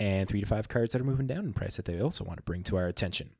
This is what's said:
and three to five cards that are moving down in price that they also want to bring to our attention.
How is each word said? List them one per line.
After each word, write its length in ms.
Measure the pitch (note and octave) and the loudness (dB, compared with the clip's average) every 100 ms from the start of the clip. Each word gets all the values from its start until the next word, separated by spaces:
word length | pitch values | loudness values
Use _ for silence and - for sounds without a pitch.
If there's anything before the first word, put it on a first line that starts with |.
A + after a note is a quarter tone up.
and 280 | G2+ F#2+ F#2+ | 2 4 2
three 120 | G#2 | 2
to 60 | G2+ | 2
five 200 | G#2+ A2 | 0 2
cards 280 | A#2+ A#2 | 0 2
that 60 | B2+ | 2
are 40 | |
moving 240 | C3 C3 C3+ | 2 0 0
down 160 | D3+ | -2
in 80 | G3 | -2
price 240 | - G2 - | -2 -4 -4
that 80 | |
they 160 | F#2 F2 | -4 0
also 240 | C3 - | 0 -2
want 140 | F2+ E2 | -6 -6
to 40 | |
bring 220 | - F2 | -4 -4
to 120 | F2+ F#2+ | 0 2
our 120 | F2+ | 2
attention. 420 | F2+ F#2 - D2+ | 0 -2 -2 -6